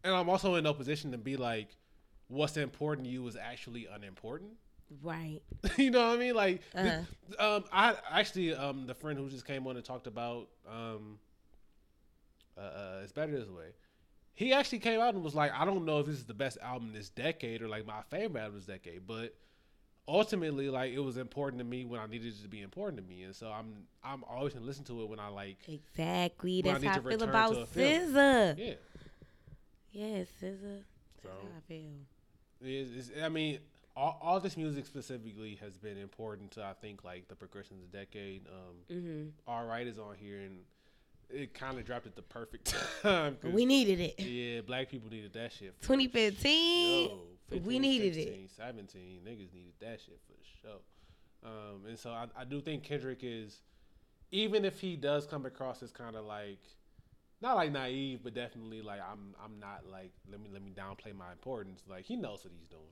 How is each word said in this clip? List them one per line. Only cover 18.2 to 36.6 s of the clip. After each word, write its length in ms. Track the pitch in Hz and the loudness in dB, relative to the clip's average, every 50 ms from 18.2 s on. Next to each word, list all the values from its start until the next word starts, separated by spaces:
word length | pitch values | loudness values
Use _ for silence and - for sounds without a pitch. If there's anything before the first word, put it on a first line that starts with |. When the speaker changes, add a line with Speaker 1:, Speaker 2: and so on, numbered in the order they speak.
| 214 226 160 120 | -2 -2 -2 -4
Speaker 1:
album 160 | 110 107 104 101 | -4 -4 -8 -10
this 80 | 92 | -10
decade, 400 | 95 98 92 - 87 85 90 92 | -10 -12 -10 -10 -12 -12 -12 -8
but 280 | 92 113 110 113 117 - _ - _ _ _ _ _ _ _ _ _ _ _ _ - | -8 -6 -6 -6 -8 -10 _ -20 _ _ _ _ _ _ _ _ _ _ _ _ 4
ultimately, 600 | 151 190 214 214 220 190 165 156 147 139 139 139 | 6 6 6 6 4 0 2 0 0 0 0 0
like, 220 | 131 127 131 131 | 2 2 0 0
it 60 | 117 135 | 0 0
was 180 | 143 135 120 | -2 -2 -2
important 420 | 123 127 113 - 143 143 139 131 127 | -4 -6 -6 -4 -2 -2 -2 -2 -4
to 40 | 123 | -4
me 200 | 120 123 127 127 | -4 -4 -6 -6
when 160 | 120 120 117 | -6 -6 -6
I 60 | 107 | -6
needed 280 | 107 110 117 113 117 110 | -6 -8 -8 -8 -8 -10
it 80 | 101 | -10
to 60 | 104 101 | -12 -12
be 120 | 101 107 | -12 -12
important 400 | 98 95 - 175 202 202 156 113 | -12 -12 -8 -6 -6 -4 -4 -6
to 60 | 95 90 | -10 -10
me." 140 | 90 90 | -12 -12
And 120 | 92 92 98 | -12 -12 -12
so 160 | - 113 110 | -10 -8 -8
I'm, 360 | 107 107 113 110 107 104 101 - _ _ | -8 -8 -8 -10 -12 -14 -16 -20 _ _
I'm 220 | - 127 139 135 - | -8 -8 -8 -8 -8
always 280 | - 117 123 139 147 139 | -8 -4 -2 -2 -2 -2
gonna 120 | 127 113 | -4 -8
listen 180 | 131 139 135 120 | -8 -8 -8 -8
to 180 | - 123 117 | -8 -6 -6
it 60 | 110 107 | -4 -6
when 120 | 110 110 | -6 -6
I, 80 | 104 104 | -8 -8
like, 300 | 101 101 101 98 98 - - - | -6 -6 -8 -8 -10 -12 -12 -12
Speaker 2:
Exactly. 960 | 156 143 - - - - 160 170 180 180 175 175 - - - 180 180 185 | -12 -12 -12 -10 -4 -2 0 2 2 2 2 0 -2 -2 -2 0 2 4
Speaker 1:
when 80 | 185 190 | 4 4
I 80 | 185 185 | 4 4
Speaker 2:
That's 40 | |
Speaker 1:
need 60 | - 208 | 4 4
Speaker 2:
how 60 | 190 | 2
Speaker 1:
to 60 | 190 | 2
Speaker 2:
I 20 | |
feel 160 | - - 226 220 | 2 0 0 2
Speaker 1:
return 80 | 226 220 | 2 4
Speaker 2:
about 260 | 220 226 220 226 220 | 6 6 6 6 4
Speaker 1:
to 60 | 233 | 2
a 60 | 233 | -2
feeling. 260 | 240 - - 262 285 | -4 2 4 6 6
Speaker 2:
S 160 | 302 330 359 320 | 6 6 4 6
Z 100 | 262 285 | 8 10
A. 360 | 277 277 269 240 208 175 143 160 | 10 12 10 10 8 8 6 0
Speaker 1:
Yeah. 160 | 220 233 - - - - - - - - - - - - - - _ - - - - _ _ _ _ - | -2 -6 -6 -8 -12 -18 -20 -18 -18 -18 -20 -20 -20 -20 -20 -20 _ -20 -20 -20 -20 _ _ _ _ -16
Speaker 2:
Yes, 360 | - 202 208 214 220 196 180 - | -10 -8 -6 -2 -2 -2 -4 -4
S 100 | - - | -8 -10
Z 60 | 185 | -8
A. 220 | 185 196 190 196 202 | -8 -8 -8 -10 -10
That's 520 | 202 202 196 - _ - _ - - - | -12 -12 -14 -18 _ -20 _ -20 -20 -18
Speaker 1:
So, 60 | - 190 | -14 -14
Speaker 2:
how 260 | 190 190 196 185 175 | -12 -12 -12 -12 -14
I 40 | 160 151 - | -16 -14 -14
feel. 220 | 165 160 156 151 147 143 139 131 _ _ _ _ _ _ _ _ _ _ | -14 -12 -12 -12 -14 -16 -16 -20 _ _ _ _ _ _ _ _ _ _
Speaker 1:
it's, 460 | 127 131 131 135 135 123 117 127 127 120 | -8 -6 -6 -4 -6 -6 -8 -10 -10 -10
it's, 120 | - 151 | -8 -4
I 60 | 156 160 | -4 -2
mean, 300 | 160 160 156 156 143 131 - - _ _ - _ _ | 0 0 0 0 -2 -4 -8 -16 _ _ -20 _ _
all, 220 | 131 139 156 - - | 0 0 0 0 0
all 180 | - 160 180 190 | 2 2 2 4
this 160 | 185 190 - | 2 0 -4
music 300 | 165 156 156 147 139 131 | -2 -2 -2 -2 -2 -6
specifically 680 | - - 143 123 - 131 123 110 113 101 104 110 110 104 | -8 -10 -12 -8 -8 -8 -8 -8 -12 -12 -10 -10 -12 -12
has 200 | 98 107 104 95 | -12 -14 -16 -16
been 220 | 90 95 107 101 98 | -12 -12 -10 -10 -10
important 540 | 101 98 - - 110 110 104 98 101 95 | -10 -12 -12 -10 -8 -8 -8 -10 -12 -14
to, 120 | - 113 | -12 -10